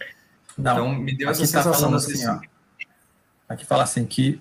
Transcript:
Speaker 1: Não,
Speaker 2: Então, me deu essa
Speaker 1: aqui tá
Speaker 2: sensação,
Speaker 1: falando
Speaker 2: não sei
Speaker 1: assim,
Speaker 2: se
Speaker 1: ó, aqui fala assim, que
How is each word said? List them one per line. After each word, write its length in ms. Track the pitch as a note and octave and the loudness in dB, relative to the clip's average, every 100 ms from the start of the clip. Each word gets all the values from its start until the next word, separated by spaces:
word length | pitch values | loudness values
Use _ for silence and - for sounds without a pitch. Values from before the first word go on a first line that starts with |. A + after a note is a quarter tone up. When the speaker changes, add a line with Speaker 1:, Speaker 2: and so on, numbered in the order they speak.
| - - _ _ - - | -18 -18 _ _ -18 -4
Speaker 1:
Não, 140 | C3 | 0
Speaker 2:
Então, 220 | B2 B2 C3+ | 2 0 -2
me 200 | C3+ C3+ | -4 -4
deu 140 | C#3+ | -2
essa 140 | D#3 | 0
Speaker 1:
aqui 80 | - | 2
tá 60 | D3+ | 4
Speaker 2:
sensação, 160 | E3 | 4
Speaker 1:
falando 180 | D#3 C#3 | 4 2
Speaker 2:
não 80 | D3+ | 2
sei 140 | C#3+ | 0
Speaker 1:
assim, 100 | C#3 | -4
Speaker 2:
se 40 | A#2+ | -2
Speaker 1:
ó, 120 | G2 - _ _ _ - _ _ _ _ _ _ | -4 -8 _ _ _ -18 _ _ _ _ _ _
aqui 160 | C3 | -12
fala 200 | - C3 | 0 0
assim, 200 | B2 - | 2 0
que 360 | A2+ - C3+ D3 | -2 0 0 0